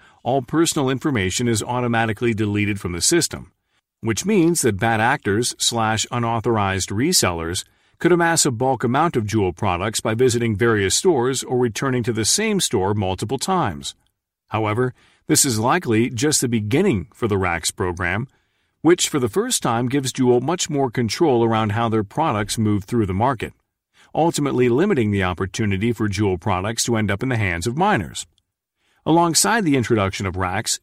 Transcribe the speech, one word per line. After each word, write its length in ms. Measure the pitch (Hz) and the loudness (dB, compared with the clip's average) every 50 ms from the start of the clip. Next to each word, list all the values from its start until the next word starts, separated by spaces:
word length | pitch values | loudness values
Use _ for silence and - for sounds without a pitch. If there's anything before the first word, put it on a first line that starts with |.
| - - _ _ - | -18 -20 _ _ -6
all 180 | 120 127 139 | -2 -2 -2
personal 480 | 127 - - 156 170 151 - 160 135 131 | -2 -2 0 0 2 2 0 0 0 0
information 580 | 135 123 - 160 135 107 95 92 - - 123 | -2 -2 -2 -2 0 0 0 0 -2 0 0
is 140 | 120 113 104 | 0 0 0
automatically 720 | - - 120 123 123 120 117 113 113 110 113 - 123 120 113 | -2 -4 -4 -2 -2 0 0 0 0 0 -2 -2 0 0 0
deleted 460 | 101 110 104 104 104 104 101 104 95 | 0 -2 -2 0 0 0 0 -2 -4
from 140 | - 92 87 | -6 -8 -6
the 80 | 85 | -2
system, 500 | - - 165 175 - - - 65 58 - _ _ _ _ _ _ _ _ _ - | 0 2 2 2 2 0 -6 -10 -16 -16 _ _ _ _ _ _ _ _ _ -8
which 240 | - 113 110 - - | -4 -4 -4 -2 0
means 360 | 185 220 196 160 165 175 160 | 2 2 4 4 4 2 2
that 180 | - 120 101 87 | 0 0 0 0
bad 200 | 117 113 113 107 | 0 0 2 2
actors 560 | 110 123 139 147 - 107 98 107 123 - - | 2 2 0 0 0 0 0 0 0 -2 -4
slash 480 | - - - 120 117 110 107 110 107 - - | -2 -2 -2 0 0 0 0 0 -2 -4 -4
unauthorized 800 | - 120 117 117 117 117 107 123 117 107 101 95 95 95 - - | -4 -4 -2 -2 -2 -2 0 0 2 2 2 0 0 -2 -4 -4
resellers 760 | 101 104 135 175 180 - - 95 87 82 82 82 90 - - _ _ _ _ _ _ - | -2 -2 0 2 2 2 2 0 0 -2 -4 -6 -6 -6 -8 _ _ _ _ _ _ 0
could 120 | - 170 | 2 4
amass 340 | 180 170 170 170 165 156 - | 4 4 4 2 2 2 2
a 60 | 156 | 0
bulk 320 | 123 110 127 135 135 - - | 0 0 0 -2 0 0 0
amount 320 | 120 123 143 160 175 - | 0 0 2 0 0 0
of 100 | 123 107 | -2 -2
Juul 300 | 101 110 110 98 90 82 | 0 0 0 0 0 -2
products 440 | - 117 98 87 85 95 113 107 - | -2 -2 -2 -2 0 -2 -4 -4 -4
by 160 | - 117 110 | -4 -2 0
visiting 400 | 113 131 131 117 120 117 117 107 | 2 2 2 2 2 0 0 0
various 400 | 92 120 117 113 104 98 95 - | 2 2 2 2 2 2 0 0
stores 480 | - - 190 165 131 117 131 135 120 - | 2 2 2 2 2 2 0 -2 -4 -4
or 140 | - 131 | -2 0
returning 460 | 123 127 120 104 - 139 135 127 127 113 | 0 0 0 -2 -2 -4 -2 -2 -2 -2
to 80 | 123 | -2
the 140 | 113 110 107 | -2 -2 0
same 340 | - - - 214 220 208 185 | 0 0 0 0 0 0 0
store 340 | - - - 104 92 98 107 | -2 0 0 0 0 2 0
multiple 440 | 107 95 92 95 - 113 107 135 | 0 0 -2 -2 -4 -4 -4 -4
times. 560 | 135 - - 190 180 151 107 82 69 67 - - _ _ _ _ _ _ _ _ _ _ | -4 -2 -2 0 0 0 -2 -4 -6 -12 -14 -14 _ _ _ _ _ _ _ _ _ _
However, 460 | - - 107 110 104 107 117 127 127 - _ _ _ _ _ _ | -8 -4 -2 0 0 0 0 0 -2 -4 _ _ _ _ _ _
this 180 | - 156 - - | 0 2 2 2
is 120 | 143 117 | 2 0
likely 520 | 107 110 127 156 180 - 123 110 110 117 131 | 0 2 2 0 0 0 2 2 2 2 0
just 320 | 131 110 131 156 143 - | 0 0 0 0 0 0
the 80 | - 123 | 0 0
beginning 580 | 117 113 104 104 123 151 196 202 131 92 80 - _ | 0 -2 -2 0 0 2 2 2 2 0 -2 -6 _
for 160 | - - 104 | -4 -2 -2
the 80 | 101 | 0
racs 340 | 95 95 90 85 82 - - | 0 0 -2 -2 -2 -4 -6
program, 560 | - - 101 90 87 87 92 87 92 107 135 - _ _ _ _ _ _ _ _ _ _ | -4 -4 -4 -4 -2 -2 -2 -2 -2 -4 -6 -8 _ _ _ _ _ _ _ _ _ _
which 260 | - 156 175 - - | 4 4 4 4 2
for 120 | - - 147 | -2 -2 0
the 100 | 123 113 | -2 0
first 340 | - 185 226 262 233 - - | 0 -2 -2 -2 -2 -2 -2
time 240 | 139 117 117 127 | 0 0 0 0
gives 240 | 123 135 143 135 127 | 0 -2 -2 -2 -2
Juul 300 | - - 131 123 123 123 | -2 0 4 4 4 4
much 280 | 127 143 175 175 - - | 2 0 -4 -4 -4 -4
more 220 | 147 139 135 127 | -2 -2 -2 -2
control 540 | - 139 120 107 - - 175 156 127 117 117 | -2 -2 -2 -2 0 0 2 2 4 4 2
around 280 | 113 113 110 110 104 101 | 2 2 0 0 0 0
how 140 | 117 117 | 0 0
their 160 | 117 107 110 101 | 0 0 0 -2
products 540 | 104 - - 156 160 120 104 107 101 - | -2 -2 -2 -2 0 0 -2 -2 -4 -2
move 260 | - 110 107 104 101 95 | -2 0 0 0 0 -2
through 220 | - 120 117 107 | -2 0 0 0
the 80 | 92 92 | 0 0
market, 400 | 95 113 135 135 101 - 71 - _ _ _ _ _ _ _ _ _ - _ - | 0 0 0 0 -2 -6 -10 -12 _ _ _ _ _ _ _ _ _ -18 _ -2
ultimately 540 | 147 156 170 - - 147 139 131 123 127 | 0 0 2 2 0 -2 0 2 2 4
limiting 440 | 123 117 135 165 - 196 131 113 104 | 4 4 2 2 2 2 2 2 0
the 120 | 101 98 95 | 0 0 0
opportunity 680 | 90 87 - 95 92 - - 110 104 98 92 107 120 117 | -2 -2 -2 -4 -6 -2 -2 -2 0 0 0 0 -2 0
for 160 | - 110 107 | 0 -2 -2
Juul 320 | 95 95 107 98 92 90 | 0 0 0 0 0 0
products 420 | - 110 95 90 92 107 117 - - | -2 -2 -2 0 -2 -4 -4 -2 -2
to 120 | - 117 | 0 0
end 120 | 110 107 98 | 0 0 0
up 140 | 104 98 123 | -2 -2 -2
in 60 | 131 | -2
the 80 | 123 | -2
hands 300 | 110 104 95 85 82 85 | 0 0 0 0 -2 -2
of 100 | 120 120 | -4 -2
minors. 500 | 156 185 208 202 127 85 65 57 - - _ _ _ _ _ _ _ _ _ _ _ _ _ _ _ - | 0 2 2 2 0 -2 -4 -8 -12 -14 _ _ _ _ _ _ _ _ _ _ _ _ _ _ _ 0
Alongside 580 | - 156 170 170 170 156 - - 196 214 233 202 | 2 4 4 4 4 2 2 2 2 2 0 2
the 140 | 156 139 | 2 2
introduction 480 | 135 113 - 120 107 98 95 - - 104 | 2 2 2 2 2 0 0 -2 -4 -6
of 100 | 95 85 | -6 -4
racs, 460 | 92 95 90 92 104 117 - - - | -4 -4 -2 -2 -4 -4 -4 -6 -6